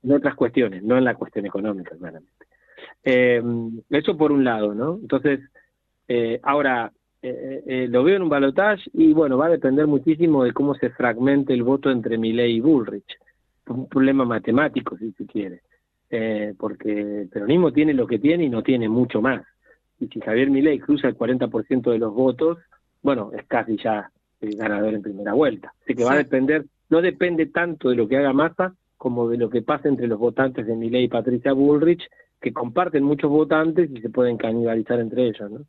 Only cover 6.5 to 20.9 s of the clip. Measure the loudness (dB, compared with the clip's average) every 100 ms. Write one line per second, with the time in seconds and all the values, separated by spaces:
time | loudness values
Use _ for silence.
6.5 | 0 0 -2 -6 _ _ _ -12 -10 -10
7.5 | -12 -6 -4 0 2 4 2 2 2 2
8.5 | 2 2 0 -4 4 4 6 4 2 2
9.5 | 2 2 2 2 2 0 2 2 4 2
10.5 | 0 -2 0 -4 -2 -2 0 2 2 2
11.5 | 0 2 0 0 -2 -2 -2 0 0 0
12.5 | 2 4 2 2 -10 -14 -20 _ _ _
13.5 | _ -10 -10 -4 2 4 4 2 -2 0
14.5 | 0 2 -2 -8 -10 -12 -12 -10 -8 -8
15.5 | -12 _ _ _ _ _ -4 -4 -4 -6
16.5 | -8 -10 -6 -6 -4 -4 -8 -8 -6 0
17.5 | 2 4 2 2 2 0 0 2 2 0
18.5 | -2 0 0 2 2 2 0 0 -2 -8
19.5 | _ _ _ _ _ -10 -8 -2 0 2
20.5 | 4 2 0 0